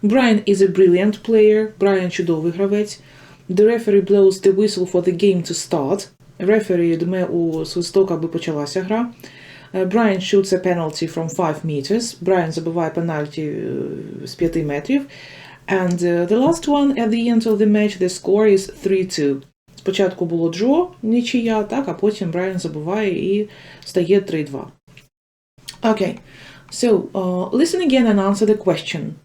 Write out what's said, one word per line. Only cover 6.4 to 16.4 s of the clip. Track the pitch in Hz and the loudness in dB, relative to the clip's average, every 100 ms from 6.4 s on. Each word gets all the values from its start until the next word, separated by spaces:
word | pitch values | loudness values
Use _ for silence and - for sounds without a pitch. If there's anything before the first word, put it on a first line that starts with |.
| 180 214 208 180 170 160 | 2 2 2 0 0 0
дме | 170 185 | -2 -2
у | 180 175 170 160 | -2 -2 -2 -4
свисток, | 156 - 170 196 190 | -6 -6 -2 0 0
аби | 165 165 | 0 -4
почалася | 165 170 151 143 190 | -6 -6 -6 -4 -6
гра. | 190 220 240 - - - - - - | -2 -2 -4 -8 -20 -20 -20 -20 -10
Е, | 190 | -4
Brian | 185 208 226 190 | 0 2 2 0
shoots | 185 202 | 2 2
a | 196 185 185 | 2 0 0
penalty | 175 160 156 160 | -2 -2 -4 -6
from | 165 160 160 | -6 -6 -2
five | 170 151 | -2 -2
meters. | 156 147 135 214 233 - | -4 -6 -2 -2 -4 -6
Брайан | 175 185 165 | 0 0 0
забиває | 160 160 170 160 | -4 -4 -4 -4
пенальті, | 165 165 156 147 156 | -4 -4 -4 -6 -6
е, | 151 113 113 139 143 - - - | -6 -6 -6 -6 -8 -10 -12 -14
з | - | -14
п'яти | - 170 165 | -4 -2 -2
метрів. | 151 143 143 269 277 - - - - - - | -4 -6 -2 -2 -2 -16 -20 -20 -20 -20 -4
And, | 190 185 175 | -2 0 0
е, | 175 170 175 | 0 0 2
the | 214 | 2